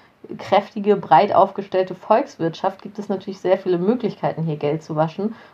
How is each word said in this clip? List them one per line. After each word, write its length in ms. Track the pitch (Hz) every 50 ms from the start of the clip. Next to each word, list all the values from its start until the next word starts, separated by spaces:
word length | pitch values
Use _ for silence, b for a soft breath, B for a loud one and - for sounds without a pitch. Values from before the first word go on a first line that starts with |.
| b b b b - - - -
kräftige, 580 | - - 196 202 202 - - 214 202 208 202
breit 380 | 180 - - 160 160 202 202 -
aufgestellte 600 | - 196 196 - - 190 - - 190 185 185 185
Volkswirtschaft 840 | - - - 214 247 285 - - - 165 165 165 - - 190 190 -
gibt 180 | - 208 - -
es 100 | 202 -
natürlich 300 | 196 190 - 196 185 -
sehr 180 | - 180 190 185
viele 200 | - 185 180 170
Möglichkeiten, 640 | 180 202 247 247 233 185 - - - 151 156 - 165
hier 140 | 165 147 151
Geld 260 | 156 147 151 160 -
zu 120 | - 160
waschen. 400 | 151 160 160 - - 196 220 B B B B